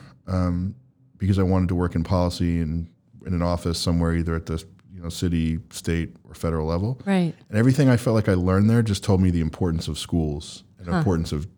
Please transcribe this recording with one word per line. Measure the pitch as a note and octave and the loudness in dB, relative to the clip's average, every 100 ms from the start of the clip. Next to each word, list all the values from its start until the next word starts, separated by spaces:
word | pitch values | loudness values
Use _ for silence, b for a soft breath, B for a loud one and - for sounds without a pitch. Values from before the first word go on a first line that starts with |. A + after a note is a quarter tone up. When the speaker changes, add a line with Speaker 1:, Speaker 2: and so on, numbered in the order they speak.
| B - - | B -16 -4
Speaker 1:
um, | F#2 F2+ F2 F#2+ - _ _ _ - | -2 0 -2 -4 -8 _ _ _ -4
because | G2 G2 | 0 2
I | |
wanted | F#2 F#2+ F2+ | 4 2 2
to | F2 | 0
work | F2 F2 | 0 -2
in | |
policy | E2 F#2 F2 - F2 E2+ | 0 0 0 0 0 0
and | D#2+ E2 E2+ _ _ - - | -2 -4 -6 _ _ -14 -6
in | |
an | F2 | -2
office | F2 E2+ E2+ E2 | 0 0 -2 -2
somewhere, | F2+ E2+ E2 E2+ | 0 2 2 0
either | E2 E2 | -2 -4
at | - | -4
the, | D#2+ - - - | -8 -8 -20 -20
you | F#2 | -14
know, | E2+ | -12
city, | E2+ F#2 E2 D#2+ D#2+ - | -4 0 0 0 -2 -8
state, | - - E2 D#2+ - | -8 -4 -4 -4 -10
or | - | -20
federal | D#2+ E2+ D#2+ D#2 | -8 -4 -2 -2
level. | E2+ G#2 C3 G3+ | -2 -4 -4 -2
Speaker 2:
Right. | F#3+ E3+ - - | 0 0 -4 -4
Speaker 1:
And | G#2+ | 2
everything | B2 C3 C3+ | 2 4 4
I | A#2+ | 4
felt | - A2 | 2 2
like | G#2 | 2
I | |
learned | F#2 F2+ F#2+ G#2 | 2 2 4 4
there | A#2 | 4
just | A2 G2 | 2 0
told | - F#2 | 2 4
me | F#2 | 4
the | E2+ | 2
importance | D#2 - F2+ E2 E2 | 0 -2 -2 -2 -4
of | D2+ | -8
schools | - E2+ D#2 D2 - - - - | -4 -2 -2 -4 -10 -18 -20 -16
and | F2 | -4
Speaker 2:
Huh. | F3 | -2
Speaker 1:
importance | D3+ E2+ E2 | 2 0 0
of | D2+ - | -6 -8